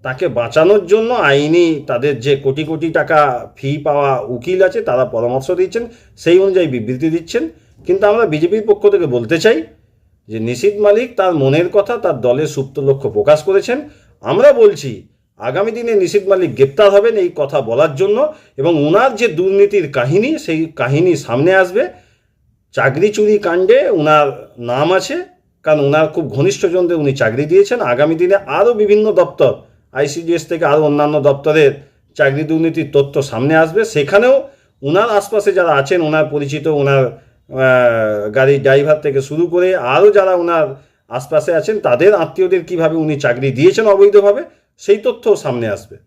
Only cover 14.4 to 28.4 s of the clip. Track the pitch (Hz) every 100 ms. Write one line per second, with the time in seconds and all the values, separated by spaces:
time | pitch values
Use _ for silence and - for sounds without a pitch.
14.4 | 277 247 214 160 139 101 - _ _ _
15.4 | 110 147 214 220 233 214 180 202 190 190
16.4 | 170 - 135 - 208 196 226 220 180 -
17.4 | 139 143 113 120 156 139 196 214 302 302
18.4 | _ - 147 165 147 190 254 220 233 156
19.4 | 190 196 202 202 147 139 123 170 247 311
20.4 | - 160 160 - 123 143 180 151 - 120
21.4 | 160 190 180 196 349 - _ _ _ _
22.4 | _ _ _ - 127 143 202 208 208 208
23.4 | 190 175 185 247 302 190 151 151 143 131
24.4 | - - 120 123 156 185 185 330 359 _
25.4 | _ _ - 151 139 151 156 - 156 117
26.4 | 165 202 185 180 175 170 143 135 113 120
27.4 | 151 180 202 247 156 120 151 160 180 196